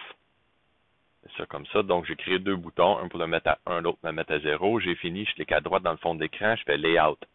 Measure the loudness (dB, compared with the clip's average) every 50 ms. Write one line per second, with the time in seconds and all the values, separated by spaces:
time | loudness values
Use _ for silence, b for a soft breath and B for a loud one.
0 | -16 -18 -20 _ _ _ _ _ _ _ _ _ _ _ _ _ _ _ _ _
1 | _ _ _ _ _ -16 -12 -12 -12 -10 -10 -12 -8 -2 0 0 2 2 2 0
2 | 0 -2 -8 -6 -4 -2 -2 0 0 0 -2 -2 -4 -6 2 4 4 4 4 2
3 | -2 -6 -4 -4 -2 0 0 0 2 2 0 0 0 -4 -4 -2 0 -2 -2 -2
4 | -4 -6 -4 -4 -4 -2 -2 -2 0 0 0 2 2 2 2 2 0 -2 -2 -2
5 | -4 -6 -6 -6 -4 -6 -6 -6 -2 0 0 0 2 2 -2 0 0 0 -2 -2
6 | -2 -4 -2 -2 -4 -6 -4 -2 0 0 0 0 0 -2 0 2 2 4 4 6
7 | 6 4 2 0 -8 -4 0